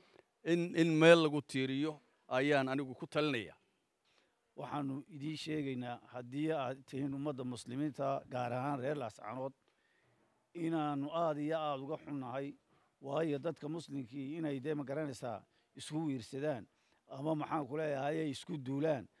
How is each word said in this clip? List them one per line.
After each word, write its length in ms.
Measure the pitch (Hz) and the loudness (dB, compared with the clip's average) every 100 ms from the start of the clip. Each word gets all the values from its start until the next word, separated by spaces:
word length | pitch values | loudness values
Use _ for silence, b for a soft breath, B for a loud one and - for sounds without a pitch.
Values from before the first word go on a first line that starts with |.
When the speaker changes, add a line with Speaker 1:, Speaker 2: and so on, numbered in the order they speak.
| b b b _ 160 | b b b _ 2
Speaker 1:
in, 280 | 170 170 139 | 2 4 4
in 140 | 170 156 | 6 10
meel 220 | 165 170 | 12 12
lagu 180 | 156 147 | 10 2
tiiriyo 580 | - 135 131 135 156 147 _ _ - | -2 -2 0 0 -2 -4 _ _ -2
ayaan 380 | 127 143 143 131 | 2 4 4 4
anigu 260 | 135 131 123 | 0 -4 -8
ku 100 | 131 | -4
talinayaa. 500 | 151 151 123 87 - _ _ _ _ _ _ _ _ _ - | 0 2 0 -4 -10 _ _ _ _ _ _ _ _ _ -12
Speaker 2:
Waxaanu 460 | 143 147 139 135 - | -6 -4 -4 -6 -10
idiin 240 | 156 147 151 | -8 -6 -6
sheegaynaa, 600 | 160 156 139 123 123 120 - | -4 -2 -2 -4 -6 -8 -10
haddii 380 | 123 123 139 156 | -12 -8 -2 0
aad 300 | 160 127 135 131 | 0 -2 -4 -8
tihiin 240 | 131 143 | -6 -4
ummadda 300 | 135 147 131 | -4 -4 -4
muslimiinta, 800 | 127 120 - 127 151 135 139 139 - | -4 -6 -6 -4 -4 -2 -2 -2 -2
gaar 240 | 131 120 | -2 -2
ahaan 260 | 123 139 139 | 0 0 0
reer 180 | 131 147 | 0 -2
Laascaanood, 560 | 113 - 107 127 135 - _ _ _ _ _ _ _ _ _ 170 | -4 -8 -10 -6 -6 -8 _ _ _ _ _ _ _ _ _ -4
inaanu 540 | 165 165 147 143 143 | -2 0 0 -2 -2
aad 240 | 165 170 147 | 0 0 0
iyo 200 | 147 160 | 0 0
aad 200 | 151 139 | 0 -2
uga 160 | 135 151 | -4 -6
xunnahay. 560 | 156 143 127 131 143 - _ _ _ _ | -6 -8 -6 -6 -6 -10 _ _ _ _
Waayo, 380 | 135 143 165 143 | -4 0 0 0
dadka 300 | 160 151 147 | -2 -4 -6
muslimkii 680 | 165 - 139 117 139 135 165 | -6 -6 -8 -8 -8 -6 -4
inay, 220 | 156 139 | -2 -2
dee, 140 | 139 | -2
ma 100 | 147 | -2
garanaysaa, 580 | 131 139 151 123 127 101 - _ _ - | -2 -4 -4 -6 -8 -8 -10 _ _ -16
isku 220 | - 151 156 | -6 -4 -2
wiirsadaan, 600 | 135 107 135 151 123 90 _ _ _ - | -4 -6 -4 -2 -4 -6 _ _ _ -16
ama 260 | 135 147 151 | -6 -2 0
maxaan 320 | 143 156 127 | 0 -2 -2
ku 100 | 151 | -2
leeyahay, 420 | 156 139 143 160 | -2 0 0 0
ay 100 | 156 | -2
isku 280 | 127 - 160 | -4 -6 -6
duulaan, 500 | 127 139 160 139 - _ | -4 0 2 0 -2 _